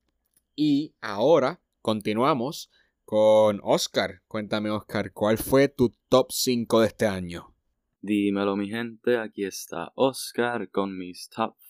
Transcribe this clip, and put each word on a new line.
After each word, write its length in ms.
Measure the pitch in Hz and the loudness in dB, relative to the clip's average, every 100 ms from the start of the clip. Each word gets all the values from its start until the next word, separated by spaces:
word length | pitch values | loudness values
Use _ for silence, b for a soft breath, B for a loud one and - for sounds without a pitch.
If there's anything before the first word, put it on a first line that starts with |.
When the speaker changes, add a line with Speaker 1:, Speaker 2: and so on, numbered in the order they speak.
| _ _ _ _ _ - | _ _ _ _ _ -2
Speaker 1:
Y 380 | 151 143 151 _ | 2 2 0 _
ahora 580 | 113 101 127 160 127 175 _ _ | -8 0 4 4 4 -4 _ _
continuamos 880 | - 107 104 107 135 147 123 170 - _ _ _ | -4 -4 -2 0 0 0 -4 -8 -16 _ _ _
con 560 | - 107 110 107 107 101 | -4 2 6 8 6 2
Oscar. 600 | - 156 - 131 92 - _ | 0 0 0 -2 -4 -6 _
Cuéntame, 440 | 110 104 107 107 | -10 -6 -4 -2
Oscar, 420 | 107 - 110 98 | -4 -4 -6 -6
¿cuál 260 | - 104 110 | -2 0 0
fue 300 | - 135 139 | 2 4 4
tu 260 | - 120 _ - | 2 0 _ 2
top 220 | 127 127 | 2 2
cinco 500 | - - 123 113 113 | -2 -2 -2 2 2
de 80 | 110 | 2
este 180 | - 110 | 0 -2
año? 480 | 95 90 85 - _ _ _ _ _ | -2 -8 -12 -16 _ _ _ _ _
Speaker 2:
Dímelo, 560 | 95 104 101 101 101 98 | -4 -2 0 0 -2 -2
mi 120 | 101 | -4
gente, 500 | 113 117 113 - 120 | -8 -10 -8 -2 -2
aquí 260 | 110 - | -2 -8
está 480 | 98 - - 82 85 | -8 -8 -12 -12 -10
Oscar 760 | - 131 127 - - 120 120 95 | -2 -2 -2 -10 -4 -2 -2 -6
con 260 | - 98 92 | -4 -6 -6
mis 320 | 90 90 - | -12 -14 -16
top 280 | - 110 _ _ | -6 -8 _ _